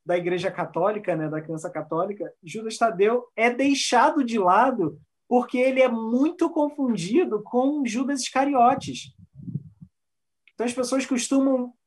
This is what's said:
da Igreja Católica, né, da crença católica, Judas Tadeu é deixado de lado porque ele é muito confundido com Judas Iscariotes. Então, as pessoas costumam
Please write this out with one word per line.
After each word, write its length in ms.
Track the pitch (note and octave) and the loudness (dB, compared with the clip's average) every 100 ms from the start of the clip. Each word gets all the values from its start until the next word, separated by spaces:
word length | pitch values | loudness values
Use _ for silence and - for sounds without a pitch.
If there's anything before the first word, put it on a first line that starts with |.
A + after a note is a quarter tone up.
da 140 | - F3 | -4 -2
Igreja 320 | F3 F3+ F#3 | -2 -2 -4
Católica, 680 | F#3 E3 E3 F#3+ G#3 G#3 D#3+ | -6 -6 -2 -2 -2 -4 -4
né, 100 | D#3 | -2
da 140 | D#3 | -6
crença 300 | D#3 D#3+ F3 | -8 -10 -8
católica, 600 | E3 D3+ D#3+ G3 G#3 E3 - | -10 -6 -4 -4 -6 -10 -12
Judas 340 | E3+ G#3+ A3 A3 | -14 -10 -8 -2
Tadeu 500 | A3+ F#3 G#3 B3 - | 0 2 2 2 -2
é 140 | - A#3 | -2 0
deixado 720 | A#3+ C#4 C#4 - A#3+ C#4+ D#4 | 2 0 0 2 4 4 2
de 160 | A#3+ A3+ | 0 2
lado 640 | F3+ F#3+ C4 A#3 D#3+ - _ _ - | 4 4 4 2 -4 -6 _ _ -2
porque 300 | B3 B3 B3 | 0 0 0
ele 240 | C4 C4 | 2 4
é 80 | B3+ | 2
muito 640 | A3+ A3+ A#3+ D4+ - E4 | 2 -2 2 2 0 -2
confundido 920 | D#4 D4 D4 C4 G3+ E3+ C4+ C#4 G#3 | 0 -2 -2 -2 -2 0 0 2 -2
com 400 | - A#3+ C4+ D4 A#3+ | -2 0 0 0 -2
Judas 340 | A3 C#4 C#4+ | -2 -4 -4
Iscariotes. 960 | - B3+ C#4 C4+ A#3+ C4+ - B2 - - - - - - - - - _ _ _ _ _ _ | -4 -2 0 4 4 4 -4 -12 -14 -20 -20 -18 -10 -10 -12 -20 -20 _ _ _ _ _ _
Então, 140 | - A#3+ | -6 -6
as 60 | |
pessoas 320 | A#3+ B3 C4 C4 | -4 -2 -2 -2
costumam 680 | A#3+ - C4+ C4+ C4 B3 - | -4 0 2 2 0 -4 -12